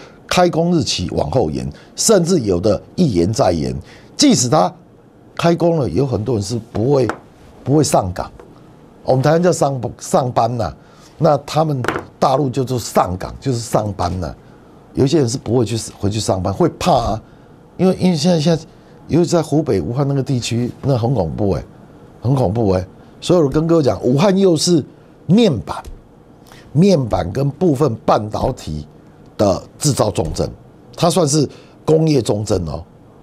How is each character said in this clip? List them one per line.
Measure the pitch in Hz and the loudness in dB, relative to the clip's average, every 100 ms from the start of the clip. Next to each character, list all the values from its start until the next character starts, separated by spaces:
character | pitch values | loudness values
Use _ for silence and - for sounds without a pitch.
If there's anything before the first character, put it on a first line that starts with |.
| - - - | -6 -20 -4
开 | - 180 | 0 2
工 | 151 170 | 2 0
日 | 175 | 0
期 | 127 - 92 | 0 -4 -4
往 | - 73 | -4 -2
后 | - 78 | 0 0
延， | 65 64 - - | -2 -8 -12 -14
甚 | - - 208 | -4 2 2
至 | 165 185 | 2 0
有 | 107 87 | 0 0
的 | 104 95 - - | 0 0 -4 -2
一 | 170 | 0
延 | 90 87 | 2 2
再 | 113 113 | 2 0
延。 | 85 65 65 - - - - | 0 -2 -6 -12 -20 -12 0
即 | 294 | 2
使 | 196 120 | 2 2
它 | 151 180 - - - - - - - | 2 0 -4 -20 -20 -20 -20 -18 -2
开 | 170 | 0
工 | 170 170 165 | 2 2 0
了， | 113 | 0
有 | 80 135 | -2 -2
很 | 101 | -2
多 | 107 117 | -2 -2
人 | |
是 | 98 117 - | -2 -6 -6
不 | - 117 | -4 0
会， | 143 123 - - - - - | 2 0 -4 -14 -20 -20 -10
不 | - 147 | 0 2
会 | |
上 | 143 165 101 | 2 0 0
岗。 | 90 - - - - - - - - | -6 -10 -14 -20 -20 -20 -20 -20 -8
我 | - | -2
们 | 131 | 2
台 | 143 | 2
湾 | 165 | 2
叫 | 180 | 2
上， | 156 143 139 110 - | 2 0 -2 -8 -10
上 | - 156 127 | -2 0 0
班 | 120 117 123 | 0 0 -2
呐， | 90 - - - - - | -6 -8 -18 -20 -20 0
那 | 160 143 | 2 2
他 | - 151 | 0 -2
们 | 156 139 117 - - - | 0 -2 -4 -4 -8 -2
大 | - - | 0 2
陆 | 143 | 0
就 | 123 | -2
做 | 123 127 | -2 -4
上 | - - 110 92 | -2 -2 0 -2
岗， | 62 - | -8 -8
就 | 139 | -4
是 | 120 | -4
上 | 113 - 107 | -2 -2 -2
班 | 98 87 92 | -4 -4 -4
呐。 | 80 55 - - - - - | -6 -10 -18 -20 -20 -20 -8
有 | - 135 | 0 2
些 | 165 | 2
人 | 123 | 0
是 | 127 | -2
不 | - | -2
会 | 120 110 | 0 0
去， | 113 - - | -4 -8 -6
回 | 98 | -4
去 | 107 | -2
上 | 104 98 | -2 -2
班， | 92 | -2
会 | 98 165 160 | 0 -2 0
怕 | - | 0
啊， | 139 113 110 - - - - - - | 0 0 -6 -10 -20 -20 -20 -16 -2
因 | 185 | 0
为， | - | 2
因 | 185 | 0
为 | 170 | 0
现 | 156 | 2
在， | 170 | 2
现 | 151 165 | 2 0
在， | - - - - - | -4 -20 -20 -20 -2
尤 | 156 | 0
其 | 175 | 2
在 | 170 | 0
湖 | 156 151 | 0 -2
北、 | 156 98 | 0 -2
武 | 87 | -2
汉 | 120 139 | -2 -2
那 | |
个 | 139 | -2
地 | 127 131 | -2 -4
区， | - 113 120 - | -2 -4 -4 -4
那 | 127 131 | -2 0
很 | 165 | 0
恐 | 131 85 | 0 -2
怖 | 62 101 | -2 -2
欸， | 78 - - - - - - | -2 -6 -16 -20 -20 -20 -8
很 | 113 | -2
恐 | 135 113 | 0 0
怖 | 107 107 | 0 0
欸。 | 92 92 - - - | 0 -2 -12 -20 -8
所 | - 180 | 0 2
以 | |
我 | 143 | 2
跟 | 143 160 | 2 2
各 | 165 | 2
位 | |
讲， | 131 98 | 2 0
武 | 120 139 | 0 2
汉 | 202 190 | 4 4
又 | 196 160 | 2 2
是 | - 175 120 - - - - | 2 0 0 -10 -20 -12 0
面 | 196 226 117 | 4 4 2
板、 | 76 - - - - - - - - - - | -6 -12 -14 -18 -20 -20 -20 -20 -20 -20 -4
面 | 139 202 170 120 | 2 4 4 2
板 | 95 85 | -2 -2
跟 | 95 139 | -2 -4
部 | 135 185 | 0 0
分 | 127 147 110 - | 2 0 0 0
半 | 156 107 | 0 0
导 | 101 113 | -4 -4
体 | 127 - 78 73 - - - - - | -4 -8 -10 -10 -18 -20 -20 -12 -2
的 | 101 87 - - | 0 0 -4 -6
制 | 151 | -2
造 | 127 110 | 0 0
重 | 98 80 | -2 -4
镇， | - 82 - - - - - | -4 -6 -8 -20 -20 -20 -2
它 | 170 | 0
算 | 170 156 | 2 2
是 | 151 131 - - - | 0 -2 -4 -20 -8
工 | - 156 160 | 0 2 2
业 | 143 | 0
重 | 104 104 | 0 -2
镇 | 107 95 82 | -2 -4 -4
哦。 | 76 87 - - - | -8 -12 -20 -20 -20